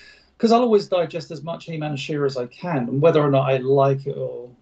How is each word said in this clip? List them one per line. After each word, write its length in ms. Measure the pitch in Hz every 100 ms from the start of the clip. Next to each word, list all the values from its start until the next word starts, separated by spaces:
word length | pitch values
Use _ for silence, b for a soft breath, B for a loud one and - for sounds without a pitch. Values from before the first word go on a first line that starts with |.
| B B B -
'Cause 140 | 226
I'll 100 | 233
always 260 | 247 214 -
digest 440 | 185 165 170 151
as 100 | 156
much 240 | 151 165 -
He-Man 240 | 160 151
and 100 | 143
She-Ra 280 | - 151 139
as 100 | 135
I 80 | 123
can, 420 | - 180 151 120
and 140 | 135
whether 180 | 165 156
or 120 | 147
not 180 | 135 135
I 80 | 135
like 480 | 127 139 139 135 143
it 100 | 135
or 320 | 127 123 123 123